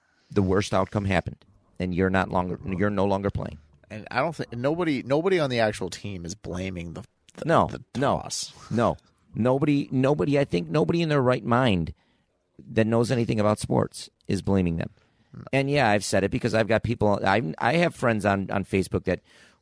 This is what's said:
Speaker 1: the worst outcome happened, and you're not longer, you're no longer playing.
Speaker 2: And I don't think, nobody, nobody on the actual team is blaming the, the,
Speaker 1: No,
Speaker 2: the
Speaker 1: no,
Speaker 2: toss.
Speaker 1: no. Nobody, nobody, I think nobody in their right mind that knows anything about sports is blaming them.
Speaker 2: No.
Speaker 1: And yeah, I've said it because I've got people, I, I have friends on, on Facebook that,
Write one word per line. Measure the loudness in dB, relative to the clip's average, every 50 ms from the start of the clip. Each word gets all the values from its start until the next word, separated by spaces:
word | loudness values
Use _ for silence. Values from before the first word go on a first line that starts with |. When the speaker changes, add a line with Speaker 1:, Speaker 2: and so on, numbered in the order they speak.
| _ _ _ _ _ _
Speaker 1:
the | 0 2
worst | 2 4 2 2 2 2 0
outcome | 0 0 0 -2 -2 0
happened, | 0 0 0 -2 -2 -8 -12 _ _ _ _ _ _ _ -6
and | -4 -2 2
you're | 2 2 2
not | 2 2 0 0
longer, | 0 -2 -2 -2 -6 -8 -6
you're | -6 -2 -2 0 0
no | 0 0 0
longer | 0 0 0 -2 -4
playing. | -4 -4 -6 -8 -10 -14 -20 _ _ _ _ _
Speaker 2:
And | -16 -16 -14 -4
I | -2 -2
don't | -2 -2 -4
think, | -8 -10 -10 -6
nobody, | -2 -2 -2 0 0 0 0 -2 -2 0
nobody | 0 0 0 2 2 2 2
on | 2 0
the | 2 2
actual | 2 2 0 -2 -6 -8
team | -8 -10 -10 -10 -10 -10 -10
is | -10 -12
blaming | -10 -10 -8 -8 -6 -6 -6 -8 -8 -10 -10 -12
the, | -14 -16 -18 _ _ _ -20 -16
the, | -8 -2
Speaker 1:
No, | 2 2 2 2 2
Speaker 2:
the | -2 -8 -12 _ -6
Speaker 1:
no, | -2 0 0 0
Speaker 2:
toss. | -2 -4 -6 -8 -8 -10 -10 -14 -18 -10 -4
Speaker 1:
no. | -2 0 0 0 0 -2 _ _ _ _ _ _ -6
Nobody, | -2 0 0 2 2 2 2 2 0 0 0
nobody, | 0 2 2 2 2 2 0 0 2
I | 0 0
think | 0 -2 -4 -2 -2
nobody | 0 0 0 2 0 0
in | 0 0
their | 0 2
right | 2 2 2 0 0
mind | 0 2 4 4 4 2 2 0 -4 -8 -12 _ _ _ _ _ _ _ _ _ _ _ -20 -20 -4
that | 0 0 2
knows | 2 2 2 2 2
anything | 2 0 0 0 0 2
about | 2 2 2 0
sports | 0 0 0 0 0 0 -4 -10 -16 -18 _ _ _
is | -4 -4 -2 0
blaming | 2 2 2 2 2 0
them. | -2 -6 -8 -10 _ _ _ _ _ _ _ -20
Speaker 2:
No. | -18 -8 -2
Speaker 1:
And | -2 0 0 0
yeah, | 2 2 4 4
I've | 4 2 2
said | 0 2 2 2
it | 2
because | 0 -2 -2 0 2
I've | 2 2
got | 2 2 0 0
people, | -2 0 2 2 2 2 2 2
I, | 2 2 2 0 -2 -4
I | -2 0 0 2
have | 2 2 0 0
friends | 0 0 0 0 2 2
on, | 2 2 0 0 -2
on | -4 -4 -2
Facebook | 0 0 0 0 0 -2 -2 0
that, | -2 -2 -2 -4 _ -20 -20 -20 _ _ _